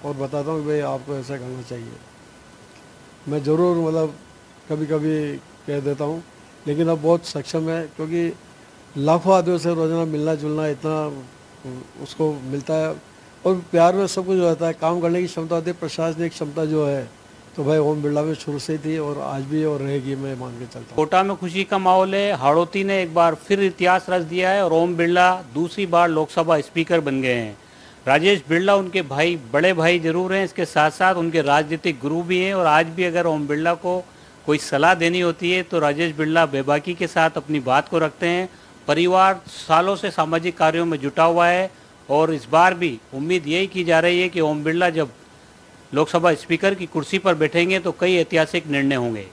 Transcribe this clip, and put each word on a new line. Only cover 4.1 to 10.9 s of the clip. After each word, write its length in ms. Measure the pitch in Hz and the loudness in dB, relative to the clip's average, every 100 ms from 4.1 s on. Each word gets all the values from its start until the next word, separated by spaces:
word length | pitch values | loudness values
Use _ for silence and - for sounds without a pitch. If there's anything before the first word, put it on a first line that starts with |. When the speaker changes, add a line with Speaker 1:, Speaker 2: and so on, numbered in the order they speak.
| 156 - - - - - | -6 -20 -20 -20 -20 -8
Speaker 1:
कभी-कभी 680 | 151 151 156 156 156 147 139 | -6 -2 -2 0 -2 -4 -8
कह 420 | - - - 143 | -14 -16 -8 -4
देता 240 | 139 143 | -4 -4
हूँ, 200 | 147 165 175 - - - 147 | -4 -6 -12 -20 -20 -12 -6
लेकिन 200 | 147 165 | -2 0
अब 140 | 160 | 0
बहुत 240 | 156 170 | 2 2
सक्षम 440 | - 151 - 165 160 | 0 -10 -6 -4 -4
है, 180 | 165 156 | -4 -8
क्योंकि 380 | - 156 170 170 - - - - - - 139 | -10 -4 -2 -4 -6 -20 -20 -20 -20 -14 -2
लाखों 380 | 143 165 175 | 2 2 4
आदमियों 220 | 190 175 175 | 4 4 0
से 160 | 165 | 0
रोज़ाना 320 | 165 160 165 | 0 0 0
मिलना 300 | 165 151 156 | -2 -2 -2
जुलना 320 | 156 151 156 156 | -2 -4 -2 -4
इतना 560 | 135 156 | -4 -4